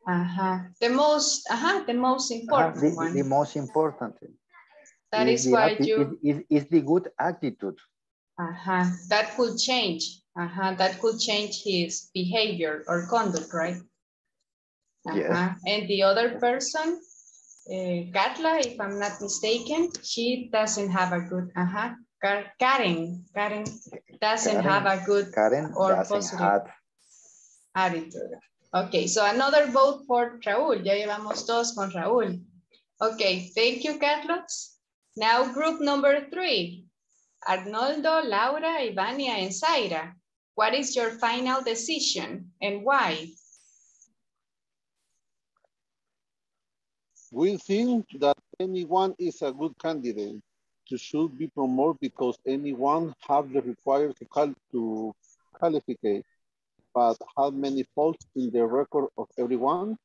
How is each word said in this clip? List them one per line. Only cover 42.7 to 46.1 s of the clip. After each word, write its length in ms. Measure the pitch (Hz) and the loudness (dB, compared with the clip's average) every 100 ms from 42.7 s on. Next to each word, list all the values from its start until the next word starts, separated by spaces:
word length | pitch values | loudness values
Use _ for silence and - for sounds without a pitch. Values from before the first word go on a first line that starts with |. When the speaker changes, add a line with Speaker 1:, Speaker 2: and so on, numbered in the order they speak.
| 202 | -2
Speaker 1:
why? 460 | 214 277 208 160 165 160 _ _ _ _ _ _ _ _ _ _ _ _ _ _ _ _ _ _ _ _ _ _ _ _ _ _ _ | 2 2 2 -2 -8 -18 _ _ _ _ _ _ _ _ _ _ _ _ _ _ _ _ _ _ _ _ _ _ _ _ _ _ _